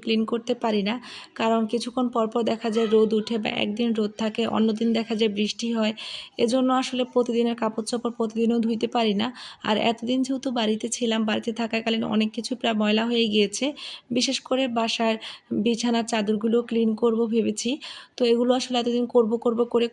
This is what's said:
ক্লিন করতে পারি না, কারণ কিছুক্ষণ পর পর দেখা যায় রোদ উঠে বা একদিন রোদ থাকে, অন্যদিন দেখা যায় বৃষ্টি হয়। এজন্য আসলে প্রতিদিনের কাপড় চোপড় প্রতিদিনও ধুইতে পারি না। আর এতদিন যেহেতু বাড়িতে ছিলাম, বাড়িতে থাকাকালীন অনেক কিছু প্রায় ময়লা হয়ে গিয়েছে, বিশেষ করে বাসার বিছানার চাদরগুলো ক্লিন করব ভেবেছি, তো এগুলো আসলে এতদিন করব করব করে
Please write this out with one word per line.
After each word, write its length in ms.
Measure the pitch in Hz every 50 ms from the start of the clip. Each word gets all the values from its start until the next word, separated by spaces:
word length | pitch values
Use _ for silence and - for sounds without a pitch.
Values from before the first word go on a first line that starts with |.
| -
ক্লিন 180 | 226 226 220 220 220
করতে 220 | 240 233 226 - 247 240 -
পারি 180 | 226 214 208 190 202
না, 60 | 226 254 - - - - - - - -
কারণ 220 | 233 226 226 226 226 214
কিছুক্ষণ 340 | - 240 226 247 - 262 254 240 240
পর 100 | 240 220 220 -
পর 80 | 240 233 226
দেখা 180 | 226 220 - 233 208
যায় 120 | 233 226 214 220
রোদ 180 | 220 220 214 220 214
উঠে 160 | 208 - 233 226 214
বা 60 | - - - 220
একদিন 260 | 208 208 220 240 233 226 226
রোদ 120 | 208 208 208 -
থাকে, 220 | 220 214 214 - 226 214 214
অন্যদিন 340 | 214 220 220 214 214 233 233 226
দেখা 160 | 226 226 - 233 208
যায় 120 | 233 220 202
বৃষ্টি 300 | 202 214 208 - - - 233 233
হয়। 160 | 226 220 214 214 - - - - - - - _ - 240
এজন্য 260 | 226 240 262 254 254 254 254
আসলে 220 | 262 - - 247 254 247 247
প্রতিদিনের 420 | 247 240 240 233 233 233 233 233 233
কাপড় 240 | 226 220 220 - 220 -
চোপড় 240 | - 233 - 240 233
প্রতিদিনও 400 | - 226 214 220 220 233 220 233 233 220
ধুইতে 220 | 226 233 220 233 226 -
পারি 180 | 247 226 220 202 202
না। 60 | 220 254 247 - - - - - -
আর 80 | - 214 - - 233
এতদিন 300 | 226 - 233 233 254 262 262
যেহেতু 240 | 254 269 254 - 269 240 247
বাড়িতে 280 | 220 214 220 214 - 233 -
ছিলাম, 260 | - 247 226 220 220 220 214
বাড়িতে 220 | 214 220 220 240 220 226
থাকাকালীন 440 | 233 220 226 226 226 226 226 226 226 - 214
অনেক 140 | 214 220 220 -
কিছু 160 | - 220 - 254 226
প্রায় 160 | - 233 226 214
ময়লা 220 | 214 208 214 220 226 233
হয়ে 160 | 240 233 233 220 208
গিয়েছে, 320 | 214 208 196 - - 254 285 294 - - - - - _ _ 233
বিশেষ 220 | 247 247 - 254 - -
করে 160 | - 262 254 269 254 233
বাসার 380 | 233 226 226 - - 233 226 220 220 - - - - _ _ 233 226 202
বিছানার 400 | 233 233 220 233 240 233 233 226 226
চাদরগুলো 460 | - 220 214 208 214 202 220 226 220 240 233 233
ক্লিন 200 | 226 226 226 220 220 214
করব 180 | - 233 226 220 233 220 226
ভেবেছি, 380 | 233 208 214 214 - - 240 269 320 - - - - - - _
তো 60 | - 247 233
এগুলো 200 | 233 233 240 247 247 262
আসলে 160 | 247 - 247 240
এতদিন 240 | 240 247 233 240 247 240 -
করব 180 | 247 226 214 233 226 -
করব 140 | 240 226 226 240 233 -
করে 140 | 233 233 233